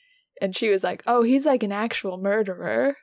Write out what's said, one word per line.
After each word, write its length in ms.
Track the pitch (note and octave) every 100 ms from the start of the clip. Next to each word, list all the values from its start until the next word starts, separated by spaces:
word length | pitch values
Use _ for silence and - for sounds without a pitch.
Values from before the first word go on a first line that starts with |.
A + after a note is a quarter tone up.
| _ _ _ -
And 140 | G3 F#3+
she 120 | A3+
was 160 | G3
like, 180 | F3+ F#3 -
"Oh, 160 | A#3+
he's, 240 | A#3 C4 D4
like, 160 | B3+
an 100 | G#3
actual 460 | G3+ A3+ - G3 F#3
murderer." 800 | F#3+ G#3 G3 F3 F3 A3+ C4+ C#4